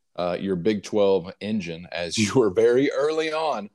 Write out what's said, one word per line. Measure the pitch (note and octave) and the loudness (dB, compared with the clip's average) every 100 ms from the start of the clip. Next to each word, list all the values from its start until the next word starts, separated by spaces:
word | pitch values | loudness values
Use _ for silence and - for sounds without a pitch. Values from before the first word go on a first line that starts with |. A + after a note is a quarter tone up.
| _ - | _ -6
uh, | F2 F2 | -4 -2
your | G2 F2+ | -2 0
Big | F#2 G#2+ | 0 -2
twelve | - G#2+ G2+ F#2+ F2 - | -2 2 4 2 0 -10
engine | G2+ A2 E2+ E2 F2 | -6 -4 -6 -10 -10
as | E2 F2 A2 | -8 -6 -2
<laughs> | |
you | G#2 C3 | 0 4
were | A2 | 4
very | F#2 A#2 A#2+ C#3+ | 4 4 4 2
early | - D3 D#3 D#3+ | 0 -2 -2 -2
on | D#3 D#3+ A#2 G2+ | -2 -2 -4 -8